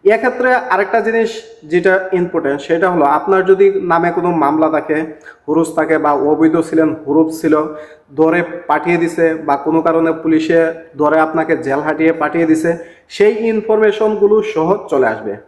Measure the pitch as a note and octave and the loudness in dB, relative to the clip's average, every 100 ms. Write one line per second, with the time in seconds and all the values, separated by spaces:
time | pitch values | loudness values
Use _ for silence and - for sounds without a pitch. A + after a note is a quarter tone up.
0 | G3 A3 B3+ A#3+ B3+ B3 - F#3+ G3 A3+ | 2 2 0 -2 0 0 0 -2 0 0
1 | G#3+ A3+ A3+ - - - D3+ F3 F#3 F#3+ | 0 0 -2 -6 -16 -20 -4 0 2 0
2 | F#3+ F#3 F3 E3 D#3 C#3 - E3 F#3 E3+ | 0 -2 -2 -2 -2 -6 -2 0 0 2
3 | C#3+ D3+ F3 F#3+ F#3 F#3+ G3 G3 F3+ E3+ | 2 2 0 0 2 4 4 2 0 0
4 | F3 E3+ F3 E3+ C#3+ D#3 D#3 D#3 D3 D#3 | 0 -2 -2 0 0 2 0 0 -2 -4
5 | D#3 D3+ - - - D#3 D#3 - D#3 D#3 | -4 -12 -20 -20 -2 -2 0 -2 0 0
6 | D3+ C#3+ C#3+ D3+ D#3+ D#3+ - D#3+ D#3 - | 2 0 0 2 2 2 0 0 0 -2
7 | C3+ D3+ D#3+ - D#3 D3+ D3+ - - - | -2 0 0 0 0 0 0 -10 -18 -20
8 | _ C#3+ D#3+ F3 E3+ - - D3 D#3+ E3+ | _ 0 2 2 -2 -8 -4 -2 0 0
9 | E3 E3+ E3 D#3+ D#3 C#3 D#3 D#3+ D#3+ E3 | -2 0 0 0 -4 -2 0 0 2 0
10 | E3 D#3+ D#3 D#3 D#3 E3 D#3+ E3 - C3+ | 0 -2 0 0 2 2 0 -4 -16 -2
11 | D3+ D#3 D#3 D#3+ D#3+ D3 B2+ C#3 D3+ D3+ | 0 2 0 -2 -2 -2 -2 -4 -2 0
12 | D#3+ D#3+ D#3+ E3+ E3 D#3+ E3 E3+ - - | 0 0 -2 -2 0 0 0 -4 -8 -20
13 | _ - G#3 A3 A3+ A3 G#3 G#3+ A3 G3+ | _ 2 2 2 -2 -2 0 2 2 2
14 | A3 G#3 G3+ G#3+ G#3 D#3+ E3 G3 - C#3+ | -2 2 4 2 0 -2 0 -2 0 0
15 | A#2+ G#2+ G#2+ G2+ | 0 -2 -8 -12